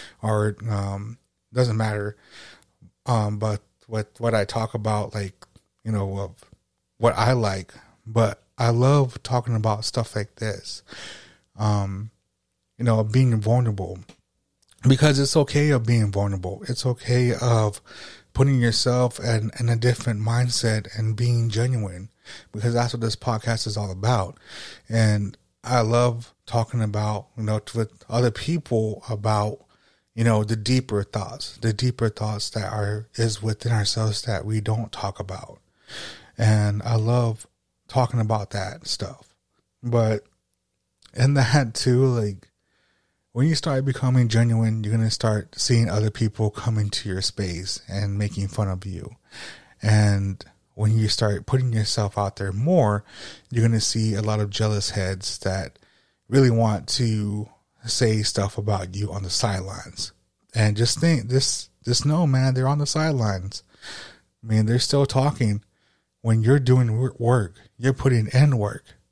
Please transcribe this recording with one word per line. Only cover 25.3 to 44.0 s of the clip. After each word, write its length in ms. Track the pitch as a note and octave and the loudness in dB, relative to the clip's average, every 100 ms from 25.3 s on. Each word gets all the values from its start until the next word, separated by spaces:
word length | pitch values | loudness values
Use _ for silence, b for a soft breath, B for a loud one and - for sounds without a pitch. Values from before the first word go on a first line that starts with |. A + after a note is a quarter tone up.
| - _ _ | -8 _ _
I 160 | - B2 | -2 0
love 520 | A2 A#2+ B2 A#2 A#2+ _ - | 2 4 2 0 -8 _ -4
talking 360 | A#2+ A2+ A#2 | -2 -2 -2
about, 440 | A2 G#2 G#2+ G#2 - - | -2 -2 -2 -4 -8 -8
you 60 | |
know, 160 | G#2+ G#2+ | -4 -4
t-, 180 | - A#2 | -4 -6
with 280 | G#2+ - - | -6 -8 -4
other 220 | A2+ B2 | 0 0
people 720 | - - E3+ - A#2 A2 G#2 - | 0 -4 -4 -2 0 0 -4 -8
about, 480 | G#2+ G#2+ G#2+ G#2 - _ b b b b | -4 0 0 0 -4 _ b b b b
you 100 | - | -2
know, 200 | A#2 G#2+ | 2 2
the 120 | G#2+ A2+ | 2 -2
deeper 480 | G#2 B2+ B2+ G#2 | 0 0 0 -2
thoughts, 520 | G2 A2 F#2+ - - - | -2 -6 -8 -10 -14 -4
the 100 | A2+ | -2
deeper 380 | G#2 B2+ A#2+ A2+ | 0 -2 0 -2
thoughts 400 | - G#2+ G#2 - | -2 -6 -6 -6
that 200 | A2 G2 | -6 -6
are, 380 | G#2+ G2+ G#2+ A2+ | -4 -4 -4 -8
is 280 | - A2+ G2+ | -2 -2 -2
within 300 | A2 G#2+ A#2 | -4 -4 0
ourselves 480 | A2+ G#2 - A2 G2 | 0 0 0 -2 -2
that 220 | - G2+ | -4 -4
we 160 | G2+ A2 | -2 -2
don't 320 | G#2 A2 A2 | -2 -2 -4
talk 260 | - G2 - | -6 -6 -6
about. 400 | F#2+ F#2+ - - _ B B B B B B - | -10 -12 -14 -20 _ B B B B B B 0
And 460 | A2 G#2+ G#2 G#2 | 2 4 2 -2
I 140 | A2+ A2+ | -2 0
love 500 | A2 B2 A#2 A2 - _ _ _ - | 2 2 0 -2 -10 _ _ _ -6
talking 320 | C3 A#2+ A#2+ | -2 0 0
about 300 | G#2+ A2+ G2 | 0 -2 -4
that 360 | G2+ G2 F2+ - | -6 -8 -8 -8
stuff. 480 | - G2 - _ _ _ _ _ _ | -8 -8 -12 _ _ _ _ _ _
But 420 | B2 A#2 A2 G#2+ - _ _ _ _ _ _ _ - | 0 2 2 0 -6 _ _ _ _ _ _ _ -12
in 180 | - B2+ | 0 2
that 400 | C#3+ A#2+ D3 A#2+ | 4 4 2 2
too, 320 | - B2+ B2 | 0 2 4
like, 440 | C3 A#2+ G#2 F#2+ - _ _ _ _ _ _ _ _ | 4 2 -2 -6 -14 _ _ _ _ _ _ _ _
when 140 | A#2+ D3 | 0 2
you 80 | |
start 320 | D#3+ - C3+ C3+ | 2 0 0 0
becoming 420 | C3 | 0